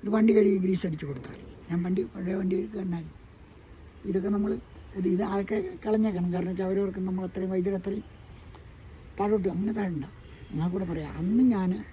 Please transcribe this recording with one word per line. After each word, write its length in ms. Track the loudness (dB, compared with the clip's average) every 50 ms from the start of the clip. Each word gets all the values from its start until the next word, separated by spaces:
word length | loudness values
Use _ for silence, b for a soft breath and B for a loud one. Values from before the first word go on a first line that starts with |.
| -2
ഒരു 80 | 2
വണ്ടി 260 | 4 6 6 8 8
കഴുകി 220 | 8 8 8 6 4
ഗ്രീസ് 280 | 4 2 2 2 0
അടിച്ച് 200 | -2 -4 -4 -6
കൊടുത്താൽ. 300 | -6 -8 -8 -10 -14 -14 -16 -16 -16 -18 -18 -8 -2
ഞാൻ 120 | -2 0 0
വണ്ടി, 200 | 2 0 0 0
പഴയ 320 | -4 -6 -6 -4 -2 -2
വണ്ടി 220 | 0 0 0 0
കഴുകുകാരനായിരുന്നു. 580 | 0 -2 -2 -4 -6 -4 -4 -4 -4 -6 -10 -14 -18 -20 -20 -20 -20 -20 -20 -20 -20 -20 -20 -20 -20 -20 -20 -20 -12 -6
ഇതൊക്കെ 240 | -2 -2 0 2 2
നമ്മൾ 300 | 0 2 2 0 -2 -4 -6 -14 -20 -20 -18 -12 -6
ഇത്, 120 | -2 2 2
ഇത് 140 | 2 2 2
അതൊക്കെ 480 | 0 0 -2 0 0 0 -2 -2 -2 -6 -6 0
കളഞ്ഞേക്കണം. 460 | 2 2 4 4 2 2 0 0 0 0
കാരണം 160 | 0 -2 -2
വെച്ചാൽ 180 | -2 -2 0
അവരവർക്ക് 320 | 0 2 0 0 0 -2 -4
നമ്മൾ 260 | -4 -2 -2 -2 -4
അത്രയും 260 | -4 -4 -4 -4 0
വൈദ്യുതി 260 | 0 0 0 0 0
അത്രയും 280 | -2 -2 -4 -4 -6 -8 -10 -18 -20 -20 -20 -18 -18 -18 -18 -20 -18 -18 -20 -20 -18 -18 -18 -18 -18 -18 -18 -4 -2
താഴോട്ട് 280 | 0 2 2 2 2 0
അങ്ങനെ 240 | 0 0 -2 0 0
താഴെ 160 | 0 -2 -2
ഉണ്ടാവും. 360 | -2 -4 -6 -8 -10 -18 -20 -20 -18 -18 -16 -8
എന്നാൽ 200 | -4 -2 -2 0
കൂടെ 140 | 0 -2 -2
പറയാം, 320 | -2 -4 -6 -6 -6 -6
അന്ന് 280 | -4 -2 2 4 6 6
ഞാൻ 400 | 6 6 4 2 0 0 -2 -4 -12